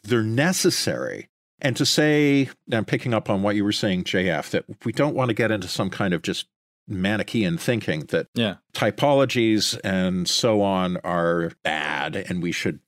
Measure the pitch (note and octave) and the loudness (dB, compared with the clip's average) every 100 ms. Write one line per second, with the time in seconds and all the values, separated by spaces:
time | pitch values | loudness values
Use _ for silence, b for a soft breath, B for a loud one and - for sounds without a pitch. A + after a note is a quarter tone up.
0 | G2+ A#2+ A2 A2+ D#3+ F#3 F3+ - - C2+ | -2 0 2 2 2 2 2 2 -2 -4
1 | B1+ G1+ - _ _ - C#3 B2+ D3 - | -4 -8 -14 _ _ -4 -2 0 2 4
2 | D3+ D3+ D3 C#3 C3 - - A#2 G2 C3+ | 4 4 4 4 0 -4 -4 -2 0 -2
3 | C3 A2 - G2+ G2+ G#2 G2+ G#2 A2 F#2 | 0 -2 0 0 2 2 2 0 0 0
4 | F2+ G2+ F#2 D#2 - G2+ - - A#2+ - | 0 0 0 0 -2 -4 -4 -8 -6 0
5 | D3 C3+ B2+ G#2+ A2 G#2+ F#2 - G2 - | 0 2 0 2 0 0 -4 -4 -4 -2
6 | G2+ E2+ - F2+ - _ _ _ - F#2+ | -2 0 -2 -6 -8 _ _ _ -10 -4
7 | F#2+ G#2+ F2+ A#2+ F#2+ E2 - A#2+ - D#2 | 0 0 -2 0 0 0 -2 -2 -2 -4
8 | C#2 E2+ - - A2 F2 _ - A2+ G2+ | -2 -4 -2 -2 -2 -4 _ -2 -2 2
9 | C#3+ C#3 C3+ B2+ A2+ G#2+ - A2 G#2 F#2+ | 2 4 2 2 2 2 0 -2 -2 0
10 | F#2 F2+ F2 - B2 G#2+ G2+ F#2+ F#2 F2+ | 0 0 -2 0 2 2 2 0 0 -2
11 | - F2 E2+ E2+ E2 - D#2+ D#2 D2+ D2+ | -2 0 2 0 -2 -4 -4 -2 -2 -4
12 | D2+ G2 F#2+ F#2 E2+ D#2 F#2 D2 | -4 -6 -6 -4 -4 -4 -4 -6